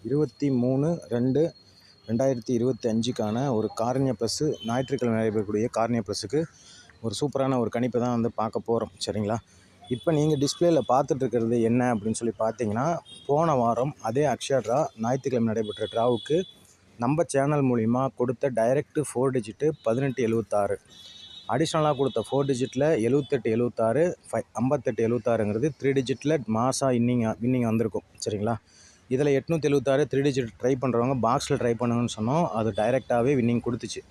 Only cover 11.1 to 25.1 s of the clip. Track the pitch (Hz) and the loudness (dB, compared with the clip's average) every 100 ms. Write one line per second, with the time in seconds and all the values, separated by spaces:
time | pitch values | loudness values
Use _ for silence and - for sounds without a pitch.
11.1 | 143 127 123 113 120 113 123 123 113 107 | -2 0 0 2 2 4 4 2 0 -2
12.1 | 110 117 - 110 113 110 107 151 165 - | -2 -4 -2 -4 -2 -2 0 -2 -4 -8
13.1 | - - 143 165 135 117 110 143 - 110 | -14 0 2 2 2 2 0 -2 -4 -4
14.1 | 123 147 135 - 135 110 127 151 113 113 | 0 0 -2 0 -2 0 0 -2 -4 -4
15.1 | 131 135 123 113 110 104 101 110 113 120 | -2 -2 0 0 -2 -4 -4 -4 0 0
16.1 | 117 - 160 196 - - _ _ - 120 | 0 0 -2 -2 -14 -20 _ _ -4 -2
17.1 | 151 170 139 139 147 131 120 110 120 135 | 0 0 0 2 2 2 2 2 0 -2
18.1 | - 123 123 143 113 113 139 - 156 139 | -2 -2 0 -2 0 2 2 0 -6 -4
19.1 | 123 135 131 113 - 151 151 113 120 139 | 0 0 0 -4 -2 -2 0 -2 0 0
20.1 | 127 113 113 104 104 101 98 _ - - | 0 0 0 0 0 0 -2 _ -20 -20
21.1 | - - - - 120 156 160 151 135 135 | -20 -20 -16 -4 0 0 2 2 2 0
22.1 | 117 104 135 139 127 123 127 147 147 113 | 0 -2 0 0 0 -2 0 2 2 2
23.1 | 139 139 135 117 113 120 - 113 123 175 | 0 0 -2 0 0 0 0 0 2 0
24.1 | - - 117 - 110 127 143 131 117 113 | -2 -6 -6 -6 -2 0 0 -2 0 0